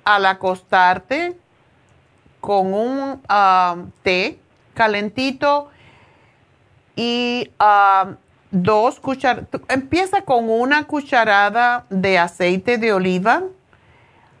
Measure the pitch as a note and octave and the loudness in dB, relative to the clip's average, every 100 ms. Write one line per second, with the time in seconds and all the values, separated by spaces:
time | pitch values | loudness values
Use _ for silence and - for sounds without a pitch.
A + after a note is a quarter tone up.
0 | G#3 G3+ F#3+ F#3+ F#3+ F#3 - F#3+ F3+ F#3 | 0 2 2 0 -4 -6 0 2 4 2
1 | - C#4+ F4 F4 _ _ _ _ _ _ | -4 -6 -6 -10 _ _ _ _ _ _
2 | _ _ _ _ - G3+ F#3+ G3+ A#3+ C4+ | _ _ _ _ -2 -2 0 -2 -4 -4
3 | C4+ C4+ - G3+ F#3+ F#3 F3+ F3 - - | -8 -8 -2 2 4 4 2 -4 -12 -6
4 | G3 F3+ A#3 - _ _ _ - A3 G#3 | -2 -2 -2 -8 _ _ _ -2 0 0
5 | G#3 B3+ C4+ C4+ C#4+ C#4+ D4 _ _ _ | -6 -4 -6 -2 0 0 -4 _ _ _
6 | _ _ _ _ _ _ _ _ _ - | _ _ _ _ _ _ _ _ _ -8
7 | A#3 A#3+ A#3+ B3 - - G#3 G3+ G3 F#3+ | -4 -2 -4 -4 -6 0 4 4 4 2
8 | F#3+ - _ _ _ F#3 F#3 G#3+ B3 - | 0 -8 _ _ _ -2 2 2 2 -2
9 | C4+ C4 C4 A3 - C4+ - C4 C4+ E4+ | -6 -2 -2 -2 -6 -10 -4 -4 -2 -2
10 | F#4+ G4 G4 A#3+ A3+ A3+ B3+ D4 D4 D4 | 0 -2 0 0 0 0 0 0 -2 -6
11 | C#4+ B3 G#3+ G3+ G3+ A#3 A#3+ A#3+ - F#3+ | -2 0 2 2 2 0 0 -2 -6 -4
12 | F#3+ F3+ F3+ - F3+ F#3 A#3+ A#3+ A3+ F#3+ | 2 2 0 0 -2 -2 -2 -2 0 0
13 | F#3 F3+ G#3 D#4+ F#4+ - _ _ _ _ | 0 0 0 0 -2 -14 _ _ _ _
14 | _ _ _ _ | _ _ _ _